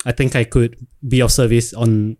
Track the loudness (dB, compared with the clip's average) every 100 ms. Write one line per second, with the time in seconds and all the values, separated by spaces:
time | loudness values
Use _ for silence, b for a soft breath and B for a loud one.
0 | -6 -2 -2 0 0 0 0 -4 -20 _
1 | -2 2 2 2 2 2 0 -2 0 0
2 | -2